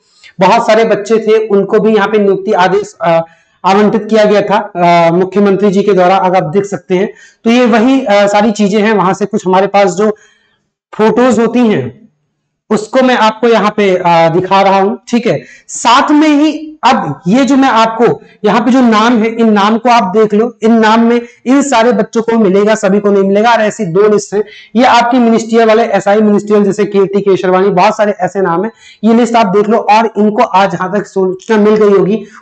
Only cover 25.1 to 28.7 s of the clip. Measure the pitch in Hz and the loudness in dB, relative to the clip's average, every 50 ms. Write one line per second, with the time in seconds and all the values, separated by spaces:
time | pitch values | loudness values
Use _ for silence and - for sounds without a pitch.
25.1 | 262 254 240 226 226 214 - - 226 226 226 220 220 226 220 226 196 190 - 202 | 0 0 2 2 0 0 -2 0 0 2 2 2 2 2 0 0 -2 -2 0 0
26.1 | 202 220 214 208 202 196 - - 214 208 202 190 180 208 202 - - 196 190 175 | 0 2 2 2 0 0 0 0 0 0 2 0 0 -2 -4 -2 0 -2 0 0
27.1 | 196 202 196 202 190 180 190 180 185 185 190 202 175 180 180 214 214 - 214 208 | -2 -2 0 0 -2 0 0 0 0 0 0 0 0 2 0 0 0 0 -2 -2
28.1 | 196 - 185 - - 202 190 175 165 175 202 226 | -2 -4 -6 -6 -4 -4 -2 -2 -2 -4 -4 -6